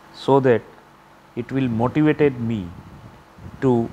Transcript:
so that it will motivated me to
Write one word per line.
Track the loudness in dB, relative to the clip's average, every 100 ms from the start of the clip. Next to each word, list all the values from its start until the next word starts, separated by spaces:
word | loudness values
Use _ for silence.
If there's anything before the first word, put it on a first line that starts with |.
| -20
so | -8 2 4
that | 4 2 0 -20 -20 _ _ -20 _ -12
it | -6
will | -4 -2
motivated | 0 -2 2 2 2 0 0
me | -6 -6 -8 -12 -20 -20 -20 -20 -20 -20 -20 -4
to | 0 2 0